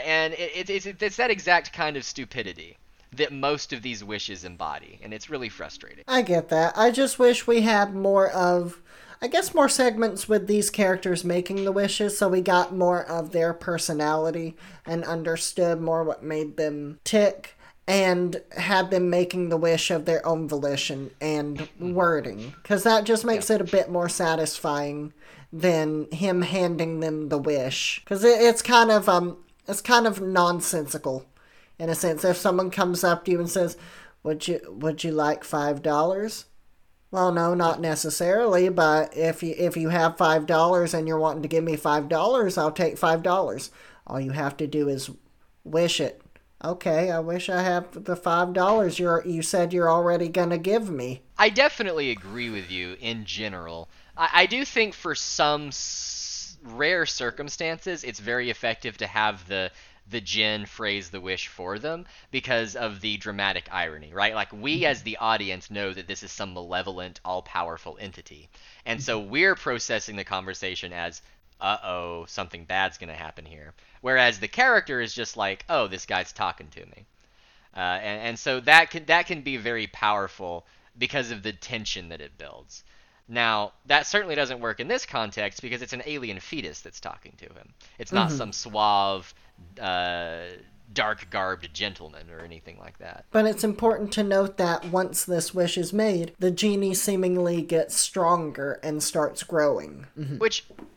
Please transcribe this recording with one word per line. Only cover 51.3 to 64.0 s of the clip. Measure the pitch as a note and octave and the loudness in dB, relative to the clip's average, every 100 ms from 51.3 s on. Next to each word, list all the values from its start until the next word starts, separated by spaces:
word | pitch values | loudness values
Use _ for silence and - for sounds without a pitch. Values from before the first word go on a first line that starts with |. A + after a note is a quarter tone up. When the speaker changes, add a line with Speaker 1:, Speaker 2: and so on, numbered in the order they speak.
| - | 4
Speaker 1:
I | G#3+ | 4
definitely | G#3 D4 - G3+ D#3+ C#3 | 6 2 2 -2 -2 -2
agree | G#2+ F#2+ A#2 A#2+ | -4 -8 -8 -6
with | G#2+ F2+ | -6 -6
you | F#2 F2+ F#2+ | -6 -6 -8
in | A#2 A2+ | -8 -6
general. | G2+ F#2+ G#2+ F2+ E2+ E2 E2 - - - | -8 -8 -6 -8 -10 -12 -12 -18 -14 0
I, | E3 | 4
I | F3 F#3+ | 6 6
do | B3 C#4 | 2 -2
think | B3 G#3+ | 0 -2
for | - E3+ C#3+ | -2 -6 -6
some | - - D3+ D3 D3 | -4 2 2 2 -4
s-, | - - - - - - - - - | -8 -8 -8 -8 -10 -10 -10 -14 -16
rare | B2+ A#2 D3+ F3+ D3+ | -14 -2 0 0 -2
circumstances, | - A#2+ - C#3+ - E3 E3 F#3 E3+ | -4 -6 -6 -10 -6 -6 -6 -8 -8
it's | B2+ G#2 | -8 -10
very | G#2 B2 B2 | -4 -2 -2
effective | A2 A#2+ A2+ A#2+ G#2 | -2 -4 -4 -8 -8
to | G#2 | -4
have | G#2+ G#2+ G2 F2 | 0 0 -2 -6
the, | G2 F#2 - - - G2 | -4 -4 -8 -20 -20 -12
the | A#2 | -10
djinn | F#2 A2 G#2+ G#2+ G2+ | -4 0 0 -2 -6
phrase | - G#2+ G2+ F2 | -8 -4 -4 -6
the | F#2+ | -10
wish | F#2 F#2 - | -6 -6 -8
for | - F2+ G#2 | -10 -10 -8
them | D3 E3 F3 - - | -8 -8 -12 -20 -10
because | C3 C3 A#2+ A2 A#2+ | -8 -2 -2 -2 -4
of | A2+ G2 | -6 -6
the | G#2+ G#2 | -6 -6
dramatic | G#2+ G2+ G2 F2+ - | -6 -2 -2 -2 -6
irony, | F#2+ E2 D2+ | -4 -4 -8